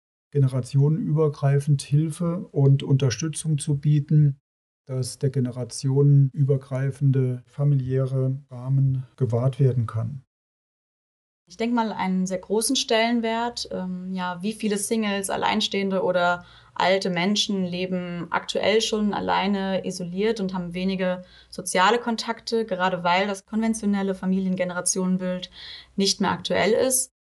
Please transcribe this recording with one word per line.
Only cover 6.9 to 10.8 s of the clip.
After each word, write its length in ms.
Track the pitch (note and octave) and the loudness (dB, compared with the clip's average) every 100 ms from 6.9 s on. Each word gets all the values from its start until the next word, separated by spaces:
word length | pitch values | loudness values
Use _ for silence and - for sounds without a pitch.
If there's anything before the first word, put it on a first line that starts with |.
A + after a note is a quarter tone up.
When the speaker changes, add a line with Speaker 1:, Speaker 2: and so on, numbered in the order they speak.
| C3+ C#3+ C3+ B2+ B2 - | 0 2 2 0 -2 -8
Speaker 1:
familiäre 920 | - D3 C#3+ B2+ C3 C3 C3 C3 C3+ - | -2 0 2 0 0 0 0 -2 -4 -8
Rahmen 560 | B2 B2 C3+ C3+ C3 C3 - | -10 -2 2 2 0 -6 -4
gewahrt 420 | B2+ A#2 B2+ - | -2 0 0 2
werden 280 | C3+ B2 A2+ | 2 2 -2
kann. 340 | A2 A2+ C#3 - _ _ _ _ _ | -4 -6 -8 -16 _ _ _ _ _